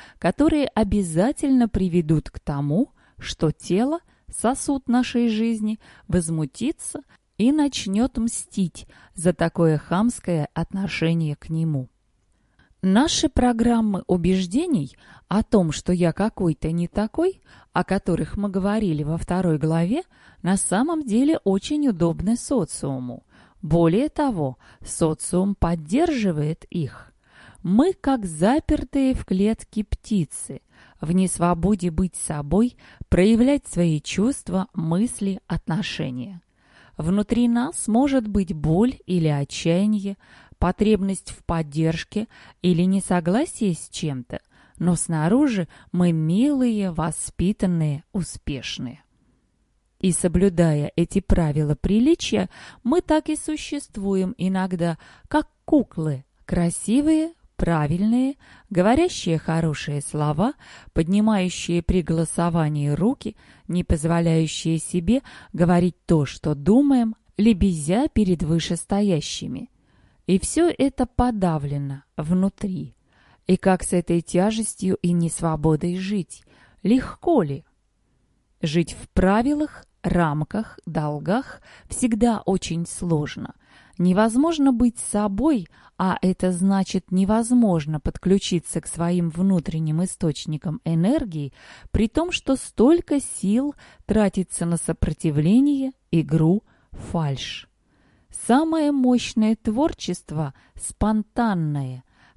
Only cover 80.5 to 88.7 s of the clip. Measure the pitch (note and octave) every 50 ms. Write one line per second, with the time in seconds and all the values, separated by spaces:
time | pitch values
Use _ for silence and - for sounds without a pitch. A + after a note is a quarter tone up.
80.5 | - G#3 A3+ - - - - E3+ D#3 D#3+ D3+ D3 D3 D3 D3+ D#3+ G3+ B3+ C4+ -
81.5 | - - _ - - - - - - - B3+ A#3 A3+ G3+ A#3+ A#3+ A3 G3+ - -
82.5 | G3 F3+ - - D#3+ E3+ E3+ - - - - F3 E3 D3 D3+ - - - - -
83.5 | - _ _ _ _ - _ _ _ - F3 F3+ F3+ G3+ A3 A3+ A3 B3+ D4+ E4+
84.5 | E4 D4+ C#4 C#4 B3 A3+ B3 A#3+ - - - - - G#3 G#3+ G#3 G3 G3+ B3+ D#4+
85.5 | D4 G#3 E3 - _ _ - - _ - F#3 F#3+ - - - F#3 F#3 - F#3 F#3
86.5 | F3+ E3+ F#3+ G3 G3 G3 F#3+ - - F#3 - - F3+ F#3 G3 F#3 G#3+ A#3 A#3 A#3
87.5 | B3 B3 A#3 G3+ F3 D#3+ C#3+ D3+ D#3 D3 - F3 - - - F3+ F#3+ G3+ - -
88.5 | F#3 E3 - -